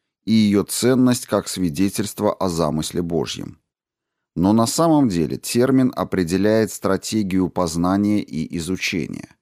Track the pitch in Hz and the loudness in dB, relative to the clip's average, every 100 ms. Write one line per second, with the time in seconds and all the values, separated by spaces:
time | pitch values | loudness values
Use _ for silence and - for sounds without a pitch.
0 | _ _ - 110 104 101 - - 117 127 | _ _ 0 4 4 4 0 0 2 4
1 | 127 120 - 101 - - 90 73 98 - | 4 2 0 -2 -2 -4 -4 0 -2 -2
2 | 101 - 104 - 95 82 78 76 80 87 | -6 -2 -2 0 -2 0 0 -2 -4 -6
3 | 85 82 62 50 50 - _ _ _ _ | -4 -4 -4 -8 -12 -16 _ _ _ _
4 | _ _ _ 80 92 110 113 - 165 151 | _ _ _ 0 2 4 2 2 2 4
5 | 127 87 76 - - 117 131 131 127 - | 2 2 -2 -4 -4 0 2 2 2 -2
6 | 92 92 82 92 104 110 107 - 95 95 | -2 -2 0 0 2 2 0 -2 -2 -2
7 | - 110 98 92 90 - 87 80 87 98 | -2 -4 -2 0 0 -2 -2 0 0 2
8 | 104 104 - 73 78 85 80 92 - 92 | 2 0 -4 -8 -6 -6 -6 -4 -4 -4
9 | 58 50 50 _ | -6 -10 -16 _